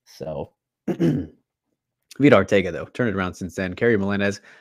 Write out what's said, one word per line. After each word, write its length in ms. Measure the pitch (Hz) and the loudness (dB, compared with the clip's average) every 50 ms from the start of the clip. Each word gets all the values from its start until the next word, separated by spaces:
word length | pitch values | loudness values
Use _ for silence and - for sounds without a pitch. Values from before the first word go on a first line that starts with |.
| _ | _
So, 480 | _ - - - 76 76 71 80 - _ _ _ _ | _ -18 -14 -12 -10 -10 -10 -10 -12 _ _ _ _
<clears throat> 160 | _ _ _ | _ _ _
Vida 1500 | - 175 - 170 165 139 107 87 - - _ _ _ _ _ _ _ _ _ _ _ _ _ _ _ - - 135 143 127 | -8 -4 0 0 0 0 0 -4 -8 -14 _ _ _ _ _ _ _ _ _ _ _ _ _ _ _ -4 2 4 6 6
Ortega, 340 | 98 95 - 107 101 90 90 | 6 6 4 2 0 0 0
though, 140 | 82 71 80 | -6 -8 -10
turned 240 | - _ - 127 113 | -10 _ -4 -4 -2
it 60 | 95 | -2
around 180 | 98 95 92 87 | -2 -4 -4 -6
since 200 | - 95 87 - | -8 -12 -10 -8
then. 200 | - 95 92 90 | -6 -6 -6 -4
Kerry 220 | - 117 120 117 | -2 0 2 2
Melendez, 440 | 101 95 98 101 98 101 101 101 - - - - - | 2 0 -2 -2 0 -2 -2 -2 -4 -12 -20 -20 -20